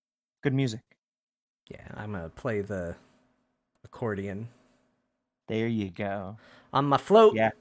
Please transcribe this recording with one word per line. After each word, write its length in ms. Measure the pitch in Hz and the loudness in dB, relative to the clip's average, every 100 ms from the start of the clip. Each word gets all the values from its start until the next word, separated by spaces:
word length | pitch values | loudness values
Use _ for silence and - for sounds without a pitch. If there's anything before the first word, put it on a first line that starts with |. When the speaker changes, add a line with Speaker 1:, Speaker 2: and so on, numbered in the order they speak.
| _ _ _ _ | _ _ _ _
Speaker 1:
Good 100 | 143 | 0
music. 280 | 135 131 110 - _ _ _ _ _ _ _ _ | 2 0 -2 -12 _ _ _ _ _ _ _ _
Speaker 2:
Yeah, 160 | - - | -20 -14
I'm 160 | - 107 | -12 -8
gonna 160 | 98 82 | -8 -10
play 320 | - 127 104 | -8 -4 -4
the 360 | 98 98 85 85 - _ _ _ _ _ _ _ | -4 -6 -6 -10 -16 _ _ _ _ _ _ _
accordion. 640 | - - 117 98 98 98 117 - _ _ _ _ _ _ _ _ - | -20 -8 -6 -4 -6 -8 -12 -16 _ _ _ _ _ _ _ _ -6
Speaker 1:
There 220 | 110 117 | -2 0
you 220 | 113 98 | 0 -2
go. 460 | 85 101 101 95 110 - - - | -4 -4 -4 -6 -12 -20 -20 -2
Speaker 2:
On 120 | 131 | 0
my 120 | 143 135 | 2 2
float, 380 | - 214 220 110 | 6 8 8 6
Speaker 1:
Yeah. 140 | 110 - | 2 0